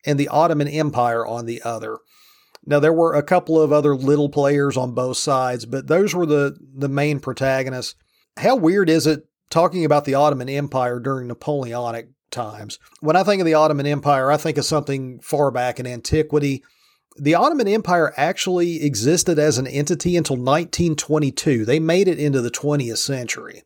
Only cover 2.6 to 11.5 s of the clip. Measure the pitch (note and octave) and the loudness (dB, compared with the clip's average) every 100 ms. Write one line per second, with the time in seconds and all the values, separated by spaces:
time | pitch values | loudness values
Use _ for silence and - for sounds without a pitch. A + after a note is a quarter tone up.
2.6 | - C#3+ D3+ D#3+ E3 D3 C#3+ F3+ F3 D#3+ | 0 2 4 4 2 2 2 0 4 2
3.6 | D3+ D3+ D3 C3+ C3+ D3 C#3+ D3 C#3 C#3+ | 4 4 2 2 2 2 2 0 2 2
4.6 | C#3+ C3 B2+ A#2+ B2+ B2+ - C3+ B2+ B2+ | 0 -2 -4 -4 -4 -4 -2 0 0 -4
5.6 | A2+ C3+ C3+ E3 G#3 F3 E3 D3 C#3+ C#3+ | -6 -10 0 0 2 0 0 2 0 -4
6.6 | C3 C3+ C#3 C#3 D3 C#3+ - B2 C3+ C3+ | -20 -6 -4 0 0 -2 -6 -4 -2 0
7.6 | C3 B2+ B2+ - _ _ _ - G3 C4 | -2 -6 -10 -14 _ _ _ -2 0 2
8.6 | D#3+ G3 F3 D#3+ D3 D3+ _ _ _ E3 | 2 2 2 2 2 -2 _ _ _ 0
9.6 | F3 F3+ D#3 D3 C#3+ C3+ D3+ C#3 B2+ C#3 | 0 0 2 2 2 2 2 2 -4 -4
10.6 | C#3+ C3+ B2 B2 A#2+ C3+ B2 A#2+ - | -4 -2 -2 -4 -4 -6 -8 -10 -6